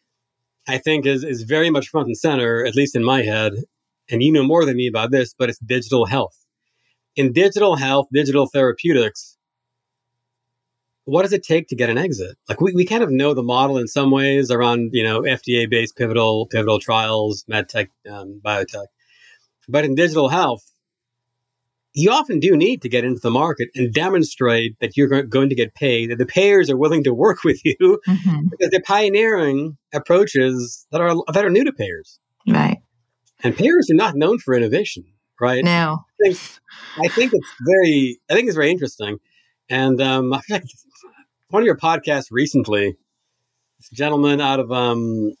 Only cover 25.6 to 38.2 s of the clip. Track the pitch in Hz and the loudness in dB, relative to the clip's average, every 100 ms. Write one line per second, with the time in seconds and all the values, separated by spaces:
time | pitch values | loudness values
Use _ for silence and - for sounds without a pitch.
25.6 | 110 - 139 117 117 120 127 185 202 196 | -4 -2 -2 -2 -4 -4 -2 2 4 4
26.6 | 160 131 147 160 139 120 208 - 170 - | 2 2 2 2 0 2 2 2 0 0
27.6 | 151 - 185 214 - 185 190 151 165 - | -2 2 4 4 2 0 0 0 -2 -2
28.6 | 175 185 - 202 208 202 226 202 147 135 | 0 0 0 0 2 2 2 2 0 0
29.6 | 156 143 _ 147 - 175 208 139 131 127 | -4 -10 _ -10 2 2 4 2 0 0
30.6 | 120 - _ 160 170 165 156 180 208 196 | -8 -14 _ -2 0 -2 0 0 2 2
31.6 | 285 - 98 82 - _ _ _ - 151 | 0 -4 -8 -10 -16 _ _ _ 0 2
32.6 | - - _ _ _ _ _ _ 123 - | 2 -2 _ _ _ _ _ _ -4 0
33.6 | 240 339 - 160 - 143 165 240 - 123 | 2 4 4 2 2 0 0 0 0 0
34.6 | 113 156 208 - - _ _ - 123 127 | 2 -2 -4 -10 -18 _ _ -4 -2 0
35.6 | 175 170 160 156 - - 202 180 - - | 0 0 0 -4 -10 0 0 0 -10 -20
36.6 | _ - - 160 170 220 254 214 - - | _ -20 -18 -6 -4 0 0 -2 -4 -8
37.6 | 127 190 175 143 131 120 | 2 4 4 2 0 -4